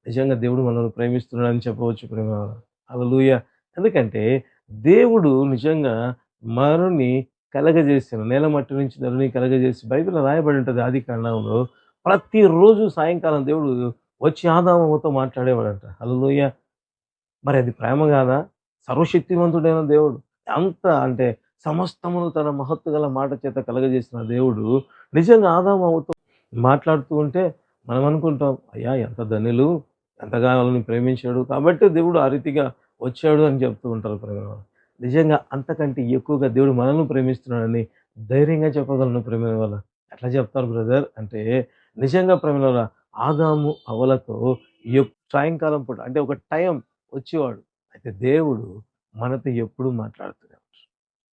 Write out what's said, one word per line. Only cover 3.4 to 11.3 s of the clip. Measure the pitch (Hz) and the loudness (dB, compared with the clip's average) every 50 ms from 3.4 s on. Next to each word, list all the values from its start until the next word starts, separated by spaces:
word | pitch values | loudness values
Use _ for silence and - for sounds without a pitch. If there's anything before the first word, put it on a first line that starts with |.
| - _ _ _ _ _ _ 170 | 0 _ _ _ _ _ _ -2
ఎందుకంటే | 190 220 208 156 117 107 101 110 107 113 131 135 - _ _ _ _ _ | -2 0 2 2 0 0 -2 -2 0 0 0 -2 -2 _ _ _ _ _
దేవుడు | 110 107 107 147 190 226 247 240 226 220 170 147 135 131 139 | -18 -2 4 6 6 6 6 6 4 4 4 4 4 4 2
నిజంగా | 139 135 117 127 156 160 156 147 131 113 113 117 123 123 - _ _ _ _ 113 | 2 0 0 0 0 0 0 0 0 -2 -2 -4 -4 -6 -8 _ _ _ _ -10
మరుని | 113 113 123 139 147 156 165 180 185 180 151 127 123 127 131 127 - _ _ _ _ - | -6 -2 0 2 2 4 2 2 2 2 2 2 2 0 0 -2 -6 _ _ _ _ -6
కలగజేసిన, | 139 147 160 160 170 151 143 143 135 - - 120 110 107 | 0 2 4 4 4 4 4 2 2 0 -2 -8 -6 -4
నేల | 113 123 139 151 156 | 0 0 2 2 2
మట్టి | 151 143 131 - 139 | 0 0 -2 -4 -4
నుంచి | 135 139 131 - - 131 | -4 -4 -4 -6 -6 -6
నరుని | 127 123 131 135 131 | -4 -2 0 -2 -2
కలగజేసి, | 123 127 123 127 131 131 127 127 120 - - 110 | 0 -2 0 2 2 2 2 0 0 -2 -6 -4
బైబిల్లో | 131 147 165 190 185 160 135 | -2 -2 0 0 0 0 0
రాయబడి | 135 147 165 156 151 143 135 | 0 0 0 2 2 0 0
ఉంటది | 123 120 123 123 | 0 -2 -2 -2
ఆది | 120 123 127 135 | -2 -2 -2 -4
కాండంలో, | 120 - 120 113 113 117 | -4 -4 -6 -4 -4 -4